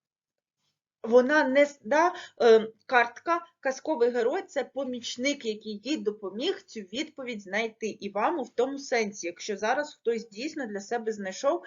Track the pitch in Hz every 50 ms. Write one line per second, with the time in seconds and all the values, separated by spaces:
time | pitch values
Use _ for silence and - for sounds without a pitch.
0 | _ _ _ _ _ _ _ _ _ _ _ _ _ _ _ _ _ _ _ _
1 | - 226 226 247 247 254 302 311 294 262 262 285 294 285 - - - 214 262 302
2 | 330 359 359 - - - _ - - 233 226 220 214 220 - _ _ - 262 240
3 | 233 240 - - - 339 339 339 339 - _ _ - 269 262 - - - 311 233
4 | 233 247 240 247 233 240 302 381 392 - - 277 240 - - 254 277 254 254 240
5 | 233 - - - 247 277 285 285 - 226 214 208 - 220 214 202 - 254 311 220
6 | 202 214 208 - - 185 180 214 269 370 381 - - - - 226 196 180 214 247
7 | 320 302 - - 262 240 240 208 202 185 185 214 226 226 220 _ 220 - - -
8 | - 196 - 202 226 285 349 311 247 - - - - 269 277 277 277 - 262 233
9 | 220 202 208 - - 170 175 - - - 208 190 202 214 254 294 294 294 - _
10 | _ 226 233 226 - - 196 202 254 311 - 311 262 220 208 196 202 - 240 240
11 | 226 226 214 208 196 190 190 - - 277 320 349 -